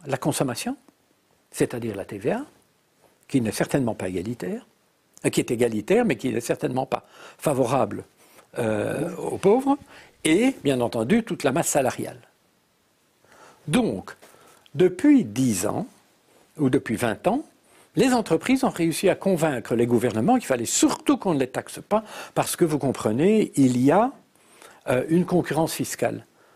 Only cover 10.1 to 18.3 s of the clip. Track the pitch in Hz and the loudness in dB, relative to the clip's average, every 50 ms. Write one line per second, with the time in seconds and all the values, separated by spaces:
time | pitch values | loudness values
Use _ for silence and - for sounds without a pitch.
10.1 | _ _ - 156 160 202 247 269 262 - - 143 135 123 120 110 - 117 113 127 | _ _ 0 2 2 4 2 2 0 0 0 0 0 0 0 -2 -2 -2 0 2
11.1 | 208 233 226 - 170 - - 135 131 170 147 - - 147 131 120 - - - - | 2 0 0 -2 -4 -2 -2 0 0 0 0 0 0 0 0 0 -2 -4 -8 -10
12.1 | - - - _ _ _ _ _ _ _ _ _ _ _ _ _ _ _ _ _ | -12 -16 -20 _ _ _ _ _ _ _ _ _ _ _ _ _ _ _ _ _
13.1 | _ _ _ _ - - - - - _ - 147 160 254 226 151 104 90 - - | _ _ _ _ -20 -20 -20 -20 -20 _ -6 -2 0 0 0 0 -2 -6 -8 -12
14.1 | - - - - - - - - - _ _ _ - 139 185 185 180 - - 294 | -18 -20 -20 -20 -20 -20 -20 -20 -20 _ _ _ 0 2 2 2 2 4 4 6
15.1 | 294 254 156 104 101 127 131 120 104 90 95 - 104 135 220 - - _ _ _ | 6 6 4 2 0 0 2 2 2 0 -2 -2 -2 -4 -6 -8 -12 _ _ _
16.1 | _ _ _ _ _ _ _ _ _ - 143 127 131 135 - - 110 90 123 113 | _ _ _ _ _ _ _ _ _ -2 0 0 0 0 -2 -2 -4 -2 -2 -2
17.1 | 98 - - 180 233 294 - - _ _ _ _ _ _ _ _ - 156 240 262 | -2 -2 -2 0 0 -2 -4 -8 _ _ _ _ _ _ _ _ 0 2 2 4
18.1 | 254 233 196 - | 2 2 0 0